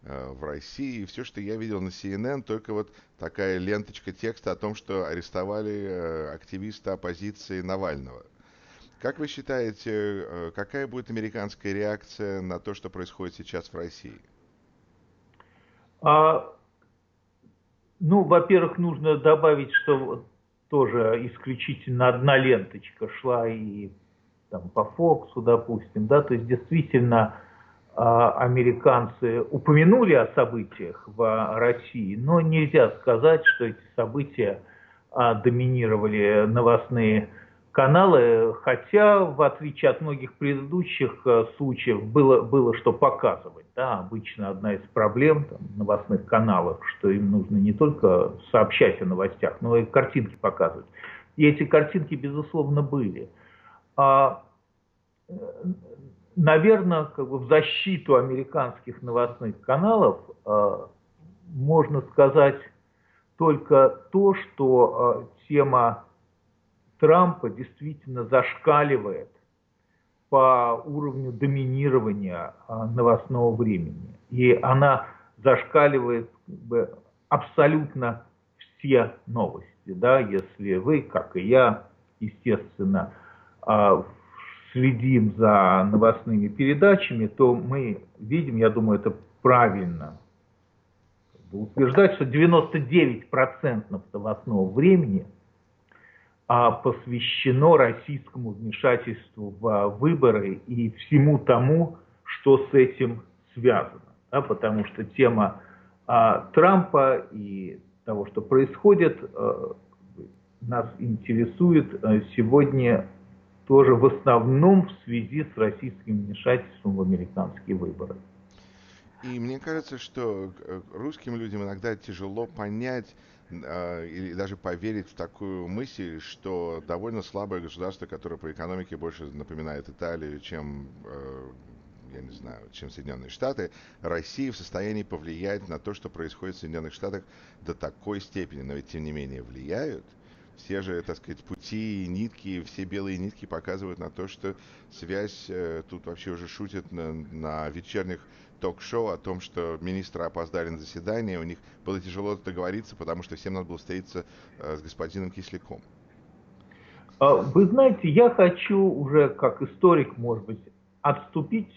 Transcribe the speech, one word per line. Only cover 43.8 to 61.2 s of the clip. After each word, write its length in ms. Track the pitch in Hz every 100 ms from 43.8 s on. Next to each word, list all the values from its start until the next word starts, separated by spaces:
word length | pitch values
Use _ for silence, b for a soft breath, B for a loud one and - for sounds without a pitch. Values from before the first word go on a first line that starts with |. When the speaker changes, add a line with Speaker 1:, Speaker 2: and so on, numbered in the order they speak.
| 127 101
Speaker 2:
Обычно 500 | 92 113 110 - 98
одна 240 | 95 107
из 80 | 98 -
проблем, 520 | - 107 113 151 151 143
там, 140 | - - 101
новостных 480 | 104 104 - 98 -
каналов, 560 | 110 110 92 87 82 -
что 240 | - 101
им 220 | 101 101
нужно 240 | 104 98 104
не 160 | 104
только 600 | 104 151 147 98 90 - - -
сообщать 500 | 117 107 - 107 90
о 40 | 92
новостях, 500 | 90 98 - - -
но 160 | 117 117
и 80 | 113
картинки 500 | 139 - 135 104 -
показывать. 500 | 101 - 92 - - B B B B -
И 80 | 147
эти 180 | 147
картинки, 520 | 170 151 151 190 147 147
безусловно, 640 | 139 143 147 165 143 147
были. 480 | 143 139 110 82 - b b b b b _ -
А, 480 | 139 135 135 - _ _ _ _ _ _ _ _ _
э, 40 | 185 - - 180 - - - 135 _ _ 185
наверное, 720 | 156 156 196 214 180 165 151
как 240 | - 127
бы 100 | 135
в 80 | 123
защиту 680 | 156 156 - 196 175 151 131
американских 840 | 131 131 131 160 127 - - -
новостных 600 | 127 117 120 120 117 -
каналов, 580 | - 135 202 226 135 - - - 104
э, 320 | 104 104 98 - _ _ _